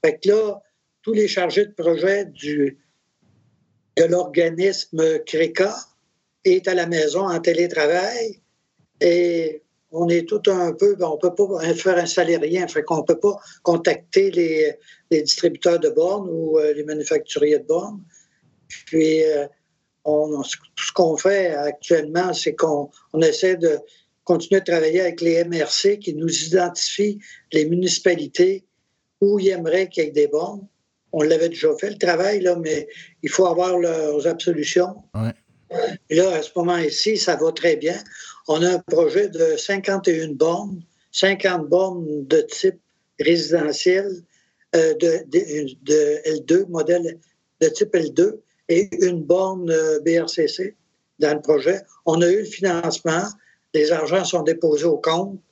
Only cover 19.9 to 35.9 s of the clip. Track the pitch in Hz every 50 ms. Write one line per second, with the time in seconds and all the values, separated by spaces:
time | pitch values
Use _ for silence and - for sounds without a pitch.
19.9 | _ _ _ 151 151 151 151 156 151 143 135 - - - _ _ _ - - -
20.9 | - - 185 165 160 139 - 185 202 196 190 175 156 143 147 147 143 - - -
21.9 | 170 165 151 151 156 175 180 185 175 180 - 160 156 - - 165 151 143 143 143
22.9 | _ _ _ _ - 156 165 156 - - - 185 185 175 170 165 151 147 - -
23.9 | _ _ _ _ _ _ _ - 175 170 165 - 202 190 190 - 170 165 160 156
24.9 | 160 180 185 175 170 170 170 165 165 165 170 170 170 165 151 139 - - - 196
25.9 | 208 202 - - 156 151 160 165 165 156 151 160 165 190 180 175 185 - - -
26.9 | - - 202 208 208 208 - - - - _ _ - 160 151 156 170 180 185 180
27.9 | 175 - - 190 175 165 147 139 _ - 180 185 196 190 _ _ _ _ _ _
28.9 | _ _ _ _ _ _ 202 202 208 208 185 196 190 175 170 160 160 185 190 180
29.9 | - - 160 147 143 147 147 143 143 151 170 190 208 202 196 - _ _ _ _
30.9 | _ _ _ _ - 160 151 156 165 160 165 170 165 - 147 156 147 - - 208
31.9 | 208 - - 175 170 160 185 196 214 202 180 180 175 175 165 156 156 147 147 -
32.9 | - - - - _ _ - 147 - - 190 180 170 170 180 185 180 175 170 170
33.9 | 165 160 156 151 147 147 139 170 170 170 - - 170 151 151 143 - 185 180 -
34.9 | 202 - - _ _ 107 110 113 - _ _ _ _ _ _ _ - - - -